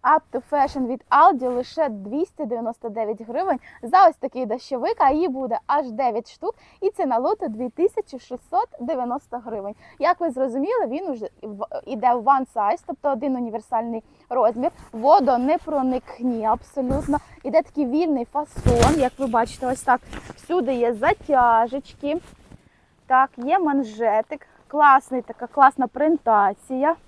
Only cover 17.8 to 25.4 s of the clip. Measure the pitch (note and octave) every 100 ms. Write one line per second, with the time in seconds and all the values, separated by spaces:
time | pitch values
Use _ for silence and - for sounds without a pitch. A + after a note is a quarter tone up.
17.8 | C4 D4 E4+ C#4 A#3+ C#4+ D4+ - - A#3+
18.8 | A#3+ D#4 B3+ - C4 A3+ - - B3+ C4
19.8 | - B3 - - - - - F4 B3+ B3+
20.8 | A#3+ A3+ C#4 G4+ - C#4 A#3+ A3+ A#3 C4+
21.8 | - - C#4+ E4 - - _ - _ _
22.8 | _ _ _ B3+ C4 - B3 F#4 D#4+ C#4
23.8 | A3+ G#3+ A#3 G#3+ A3+ D4 - _ _ D4
24.8 | D4 C#4 - B3+ - A#3